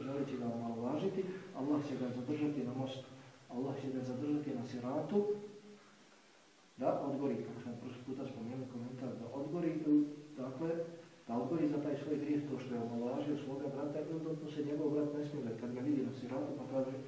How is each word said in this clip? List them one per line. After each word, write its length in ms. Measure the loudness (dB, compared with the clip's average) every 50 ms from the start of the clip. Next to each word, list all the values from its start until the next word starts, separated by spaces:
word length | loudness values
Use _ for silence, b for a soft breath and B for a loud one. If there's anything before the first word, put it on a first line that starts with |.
| -4
želeći 320 | -2 0 0 0 0 0 -2
ga 80 | 0
omalovažiti, 800 | 0 0 0 -2 -2 -2 0 0 0 2 2 2 2 2 2 0 0 -2 B B B -6
Allah 320 | -2 2 4 4 4 4 2
će 100 | 0 0
ga 120 | 0 0
zadržati 540 | 0 -2 0 0 0 2 2 2 2 2 0
na 100 | 0 0
mostu. 340 | 0 -2 -2 -2 -4 B B B B B B B B -16 -8
Allah 320 | -4 -2 0 0 0 -2
će 60 | -2 -2 -2
ga 80 | 0
zadržati 540 | 0 0 -2 0 2 2 2 2 2 0 -2
na 80 | -2 -2
siratu", 600 | -2 -4 -4 -2 0 0 0 0 4 4 4 6 6 2 0 -2 -10 -12 -14 -16 -18 -18 -18 -20 -20 -20 -20 -20 -20 -20 -20 -20 -20 -20 -20 -20 -20 -20 -20 -20 -20 -8 0
da 240 | 2 2 2 2
odgori, 340 | 2 0 0 0 2 0 0
kako 260 | 0 -2 -4 -6 -8
smo 120 | -6 -8 -8 -8
prošli 200 | -8 -10 -10 -10 -6
puta 180 | -6 -6 -4 -4 -6
spomenuli 440 | -6 -6 -6 -6 -4 -6 -6 -6 -6
komentar, 360 | -6 -6 -6 -6 -6 -6 -6 -4 -6
da 40 | -6 -6 -4 -4
odgori, 320 | -4 -2 0 2 2 2 2 2 6 8 8 8 8 6 0 -8 -12 -12 -8 -6
dakle, 320 | -6 -6 -4 -2 0 0 2 0 0 -4 B B B B B B -8 -2
da 100 | 0 0
odgori 280 | 2 2 4 4 4 4
za 120 | 4 4
taj 140 | 2 2 0 0
svoj 200 | 0 0 0 0
grijeh, 240 | 2 4 2 2 2 0
to 100 | -2 -4
što 140 | -4 -2 -2
je 80 | -2
omalovažio 560 | -2 0 0 0 0 0 0 0 0 0 0 0
svoga 300 | 0 -4 -4 -2 -2 -2
brata, 320 | -2 -2 -2 -2 0 -2
ili 240 | -2 -2 -2 -2 0
dok 140 | -2 -2 -2 -4
mu 60 | -6
se 140 | -2 -2 0
njegov 240 | 0 0 2 2 2
brat 200 | 4 4 2 2 0 -2
ne 80 | -2
smije, 320 | -2 -2 -2 -2 -2 -4 -2
kad 140 | -4 -4 -2
ga 80 | 0
vidi 240 | 2 4 4 4 4
na 80 | 2 0
siratu, 380 | -4 -4 -2 -2 -2 -2 -2 -2 -4
pa 60 | -4 0
kaže: 220 | 2 2 2 2 0 -4 -6